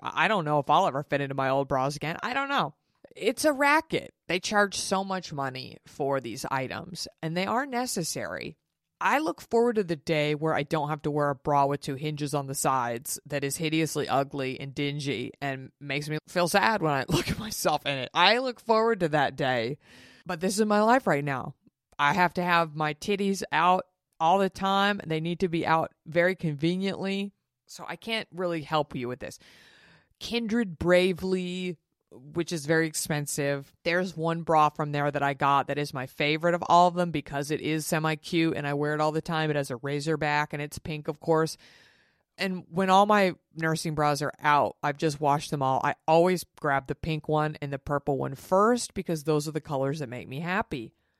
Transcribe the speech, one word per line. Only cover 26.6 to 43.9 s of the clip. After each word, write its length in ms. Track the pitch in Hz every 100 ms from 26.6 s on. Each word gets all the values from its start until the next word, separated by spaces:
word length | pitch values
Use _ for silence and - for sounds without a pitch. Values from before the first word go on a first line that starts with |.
| 165 180 196 - 190 196 202 _ _ _ _
so 180 | - -
I 100 | 170
can't 320 | - 226 -
really 280 | 170 180 170
help 340 | 139 156 147 139
you 100 | 123
with 140 | 127
this. 180 | - - - - - _ _ _ _ -
Kindred 600 | - 233 226 226 220 160
Bravely, 1000 | 170 180 185 165 185 185 180 180 185 160 _ _ _
which 420 | 113 135 160 165
is 140 | 170 143
very 200 | 165 160
expensive. 840 | 156 - 151 143 - 143 139 139 _
There's 320 | - 170 185 156
one 260 | 165 165
bra 280 | 165 160 151
from 220 | - 151
there 180 | 143 143
that 120 | 143
I 120 | 139
got 320 | 139 143 139 131
that 120 | 143
is 140 | 143
my 140 | 139 131
favorite 480 | - 147 156 170
of 100 | 170 -
all 220 | 175 180
of 60 |
them 160 | 175 175
because 400 | 156 - 143 143
it 100 | 151
is 260 | - 156 151
semi-cute 680 | 160 156 156 - 170 160 -
and 100 | 143
I 80 |
wear 200 | 143 147
it 60 | 151
all 120 | 156
the 80 | 156
time. 300 | - 160 156
It 60 | 147
has 140 | 139
a 60 | 120
razor 400 | - 147 143 156
back 360 | 151 147 151
and 100 | 147
it's 160 | 151 -
pink, 300 | - 151 147
of 120 | 151
course. 360 | - 160 160 - - - _ _ _ _ _ -
And 260 | 190 185 -
when 180 | 165 190
all 160 | 190
my 300 | 208 214 185 - _ -
nursing 380 | 165 160 170